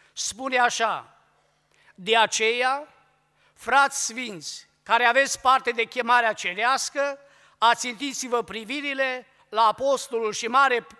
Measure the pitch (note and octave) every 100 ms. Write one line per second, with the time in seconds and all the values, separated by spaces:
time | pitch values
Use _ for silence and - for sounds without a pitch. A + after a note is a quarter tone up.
0 | _ - - G3+ C4 B3+ A#3+ - A3 D3+
1 | - _ _ _ _ _ _ _ _ -
2 | F#3 A3+ G#3+ - A3 A#3+ B3+ C#4+ D4+ _
3 | _ _ _ _ _ _ A3 C4 C#4 -
4 | - A3+ A#3+ F3 C#3+ - - _ - A#3
5 | A#3+ B3+ C4+ - B3+ C4 A#3+ A#3 A3+ B3
6 | A#3 A#3+ A3+ - F#3 F3+ A#3 C4 - D4
7 | C#4+ C#4 _ _ _ - A3+ A3+ B3 G#3+
8 | C#4 A#3 B3+ A#3+ - G#3+ G#3+ C#4+ C#4+ C4+
9 | C4 B3+ - _ _ G#3+ A3 - C4+ C4
10 | - A3+ A3 G3+ A3+ C4+ C4+ A#3+ A#3